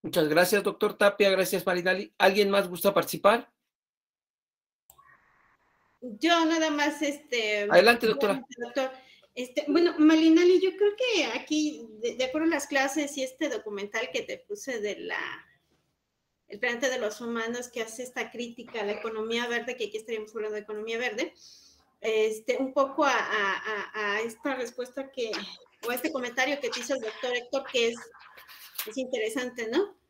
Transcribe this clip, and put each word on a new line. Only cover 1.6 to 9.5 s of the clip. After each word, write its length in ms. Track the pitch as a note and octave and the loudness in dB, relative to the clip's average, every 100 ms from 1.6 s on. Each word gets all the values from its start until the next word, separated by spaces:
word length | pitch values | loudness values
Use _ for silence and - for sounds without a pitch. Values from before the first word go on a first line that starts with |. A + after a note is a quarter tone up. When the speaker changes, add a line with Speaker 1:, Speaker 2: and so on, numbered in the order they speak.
| F3 | -2
Speaker 1:
Marinali. 480 | F3+ F3+ F#3 G#3 _ | 0 0 0 -4 _
¿Alguien 320 | G3+ G3 G3+ | 4 6 4
más 180 | G3+ F3+ | 2 0
gusta 260 | F3 G3 | 0 2
participar? 560 | G3 E3 E3 G3 A#3 - _ _ _ _ _ _ _ _ _ _ _ _ _ _ - _ _ _ _ _ _ _ _ _ _ | 2 0 2 4 4 -2 _ _ _ _ _ _ _ _ _ _ _ _ _ _ -20 _ _ _ _ _ _ _ _ _ _
Speaker 2:
Yo 440 | B3 G#3 D#4+ E4+ D#4+ | -14 -2 2 4 4
nada 240 | E4 D#4+ | 2 0
más, 300 | D4 D4 D4 | 2 0 0
este, 680 | C#4+ C#4+ - A#3+ G#3+ G#3 G#3 | -4 -4 -4 -2 0 0 6
Speaker 1:
Adelante, 340 | F3 G#3 A#3 A3 | 8 8 6 2
doctora. 380 | - G3+ B3+ - - | 2 0 0 -6 -12
Speaker 2:
doctor. 340 | A#3 C#4 C4 - - - _ | -6 -4 -4 -6 -20 -20 _
Este, 300 | - B3+ | -10 -6